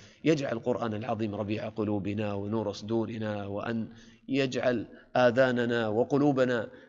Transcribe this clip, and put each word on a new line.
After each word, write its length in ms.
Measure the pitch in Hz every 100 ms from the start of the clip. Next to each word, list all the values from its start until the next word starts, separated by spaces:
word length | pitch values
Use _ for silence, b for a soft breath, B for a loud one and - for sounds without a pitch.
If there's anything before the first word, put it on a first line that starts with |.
| B B
يجعل 300 | 139 156 135
القرآن 400 | 113 123 123 117
العظيم 420 | 104 117 110 110 101
ربيع 340 | 104 107 110
قلوبنا 640 | 110 104 104 95 104 104
ونور 400 | 101 101 113 101
صدورنا، 720 | 98 104 117 107 110 110 104 98
وأن 440 | 101 107 117 107 B B B -
يجعل 600 | 135 135 123 127 120 - B B 127
آذاننا 720 | 123 117 131 123 120 117 110
وقلوبنا 840 | 107 117 139 147 131 127 120 - B